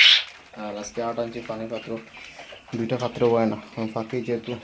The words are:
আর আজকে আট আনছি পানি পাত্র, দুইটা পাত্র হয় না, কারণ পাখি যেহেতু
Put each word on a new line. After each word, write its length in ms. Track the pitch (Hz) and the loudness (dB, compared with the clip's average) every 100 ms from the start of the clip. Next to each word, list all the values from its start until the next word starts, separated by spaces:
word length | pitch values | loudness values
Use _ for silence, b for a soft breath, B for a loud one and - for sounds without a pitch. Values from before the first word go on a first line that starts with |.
| - - - - - - | 10 8 2 -14 -20 -10
আর 100 | 104 101 | -8 -8
আজকে 160 | 104 120 117 | -6 -4 -2
আট 80 | 117 | -2
আনছি 180 | 117 117 117 | -4 -6 -8
পানি 140 | 110 113 | -8 -6
পাত্র, 180 | 113 - 113 - - B B B B - 117 | -8 -6 -8 -10 -18 B B B B -8 -4
দুইটা 180 | 113 123 | 0 0
পাত্র 180 | 120 - 123 | -2 2 4
হয় 160 | 117 113 | 6 4
না, 40 | 107 - | 0 -8
কারণ 160 | - 110 113 | -6 -4 -4
পাখি 200 | 110 127 120 | -4 -4 -2
যেহেতু 260 | 117 120 117 | -4 -4 -8